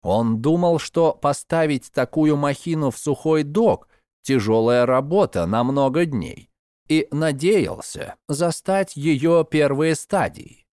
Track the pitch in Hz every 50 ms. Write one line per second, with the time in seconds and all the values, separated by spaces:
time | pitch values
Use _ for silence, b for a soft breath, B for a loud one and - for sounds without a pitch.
0 | - 85 95 113 117 113 113 110 117 151 165 175 175 170 170 156 - - - 170
1 | 165 156 - _ - 143 139 - - _ 165 165 160 151 143 123 - - _ 143
2 | 127 - - 160 156 151 147 143 143 143 139 - - 170 165 156 151 131 117 -
3 | - 147 139 - - 160 160 156 147 143 147 214 233 214 - - - _ _ _
4 | _ _ _ _ _ - 135 127 101 110 110 113 113 117 123 123 123 123 127 131
5 | 135 147 170 208 185 - - 90 85 85 104 113 120 127 139 139 139 135 131 165
6 | 175 160 139 107 76 62 - - - _ _ _ _ _ _ _ _ _ 151 160
7 | - - 143 147 160 160 143 135 147 185 220 196 123 85 - - - - - -
8 | - - - _ _ - 147 139 175 170 160 - _ - 190 196 190 - - 143
9 | 143 165 151 131 143 165 170 170 156 - - 151 147 139 139 139 156 160 156 -
10 | - _ - 190 123 85 - - - - - _ _ _ _